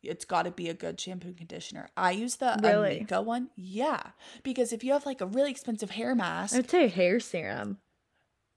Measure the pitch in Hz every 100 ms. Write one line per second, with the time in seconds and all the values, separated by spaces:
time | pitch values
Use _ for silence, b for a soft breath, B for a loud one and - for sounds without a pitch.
0 | - 170 - 175 170 180 175 170 170 170
1 | - 185 175 180 170 - - - - -
2 | 185 190 240 - 262 214 214 208 208 -
3 | 214 190 208 240 254 - 185 196 285 269
4 | - - B B - 254 233 226 254 285
5 | 277 262 185 226 285 247 - 226 202 190
6 | 233 254 180 165 190 247 247 359 277 180
7 | 180 214 - 180 117 104 104 101 _ _
8 | _ _ _ _ _